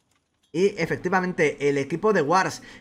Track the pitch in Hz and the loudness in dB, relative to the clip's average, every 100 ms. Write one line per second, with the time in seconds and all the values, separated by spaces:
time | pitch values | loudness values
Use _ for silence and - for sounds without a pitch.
0 | _ _ _ _ _ 156 196 - 160 147 | _ _ _ _ _ 0 0 0 -4 -4
1 | 175 185 180 180 147 - 143 143 139 165 | -2 0 0 0 0 0 0 0 -2 -2
2 | 214 190 139 185 175 - - - | 2 2 2 2 0 -6 -14 -20